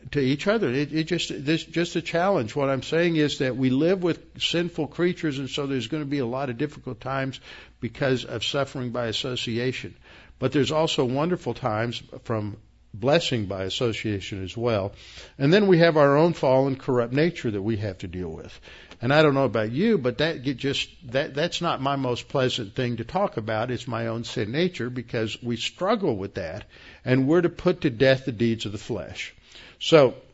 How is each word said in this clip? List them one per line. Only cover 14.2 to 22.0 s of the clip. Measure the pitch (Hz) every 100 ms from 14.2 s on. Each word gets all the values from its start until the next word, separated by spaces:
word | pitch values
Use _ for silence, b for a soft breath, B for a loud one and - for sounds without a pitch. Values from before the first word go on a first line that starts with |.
| - 98
as | 92 117
well. | 120 104 98 B B B B -
And | 139
then | 196 196
we | 165
have | 170 156
our | 139 143
own | 170
fallen, | - 135 131 139 -
corrupt | - 123 117
nature | 135 170 175 120
that | 101
we | 104 104
have | 104 90
to | 92
deal | 90 85
with. | 80 - - B B B -
And | 120
I | 147
don't | 151
know | 135
about | 127 110 110
you, | 127 226 196
but | 127 113
that | 160 135
get | 127 123
just, | 135 131 - - 120
that, | 131 156 139
that's | 170 -
not | 170 131
my | 135
most | 139